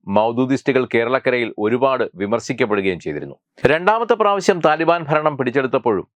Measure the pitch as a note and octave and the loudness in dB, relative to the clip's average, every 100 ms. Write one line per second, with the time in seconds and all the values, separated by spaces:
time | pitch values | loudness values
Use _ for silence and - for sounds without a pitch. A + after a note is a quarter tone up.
0 | - G2+ A2+ A#2+ C3 C3+ - C3 A#2+ A#2 | 2 2 2 0 0 0 0 0 0 0
1 | A#2 C3 C3 B2 A2+ - G#2+ B2 C3+ B2+ | 0 0 0 -2 -4 -4 -2 0 0 0
2 | A2 E2+ G2+ A2+ - B2 A#2 G2+ F#2+ E2+ | -4 -4 -4 -4 -4 -4 0 0 -2 -4
3 | D#2+ D2 C#2+ - _ _ C3 D#3 F3+ A3 | -8 -10 -10 -16 _ _ 0 2 2 0
4 | A#3+ A3+ G#3+ G3+ F#3 F#3 D#3 D#3 D#3+ E3+ | 0 0 2 2 2 2 2 2 2 0
5 | D3 D3+ D3+ C#3 B2+ C3+ C3 C3 B2 G2 | 0 0 0 -2 -2 0 0 0 0 -2
6 | - | -4